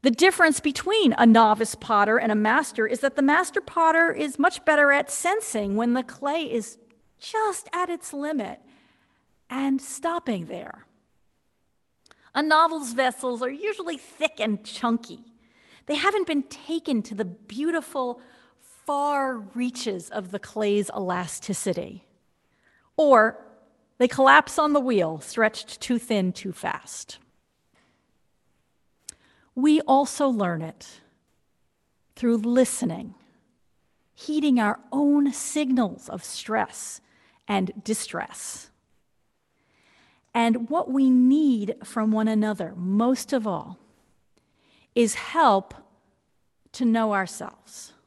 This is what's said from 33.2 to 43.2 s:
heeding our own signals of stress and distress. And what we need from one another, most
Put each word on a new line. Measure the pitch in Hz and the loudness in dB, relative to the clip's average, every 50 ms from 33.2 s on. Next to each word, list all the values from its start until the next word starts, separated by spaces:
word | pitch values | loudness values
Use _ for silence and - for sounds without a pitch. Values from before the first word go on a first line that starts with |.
| _ _ _ _ _ _ _ _ _ _ _ _ _ _ _ _ _ _ _ | _ _ _ _ _ _ _ _ _ _ _ _ _ _ _ _ _ _ _
heeding | _ - - 302 302 285 294 254 240 | _ -10 -4 -4 0 2 2 4 4
our | 220 208 - - - - | 2 0 -2 -4 -8 -6
own | - 269 294 285 285 294 285 277 | -2 0 2 4 4 4 2 0
signals | 240 - - - - 302 302 254 262 247 240 185 170 - - - | -2 -4 -10 -6 -4 -2 0 0 2 2 0 0 -2 -10 -14 -14
of | - 175 - | -14 -14 -12
stress | - - - - - 214 220 - - - - - - - - _ _ _ _ _ _ _ _ _ - | -12 -14 -14 -8 -4 -4 -4 -4 -4 -8 -14 -14 -14 -16 -18 _ _ _ _ _ _ _ _ _ -4
and | 208 196 190 185 - 214 | -2 -2 -2 -2 -6 -10
distress. | - - 220 - - - - - - - - - - - - - - _ _ _ _ _ _ _ _ _ _ _ _ _ _ _ _ _ _ _ _ _ _ _ _ _ _ _ _ _ _ _ _ _ | -6 -6 -6 -6 -6 -8 -8 -10 -10 -10 -12 -14 -14 -14 -14 -16 -18 _ _ _ _ _ _ _ _ _ _ _ _ _ _ _ _ _ _ _ _ _ _ _ _ _ _ _ _ _ _ _ _ _
And | _ 233 233 233 226 254 233 233 | _ 0 2 2 2 0 -2 -2
what | 285 339 - - | -2 -2 -2 0
we | 262 277 269 262 | 2 4 4 6
need | 254 254 247 254 269 302 311 285 254 220 202 196 - - | 6 6 6 6 6 6 4 4 2 2 0 -4 -6 -8
from | - - - 233 214 220 | -10 -8 -4 -2 0 2
one | 220 214 220 220 | 2 2 2 2
another, | 220 214 214 214 214 196 185 160 - | 2 2 0 0 -2 -4 -6 -8 -8
most | 175 175 185 196 208 233 247 262 247 | -8 -4 0 2 2 2 2 2 0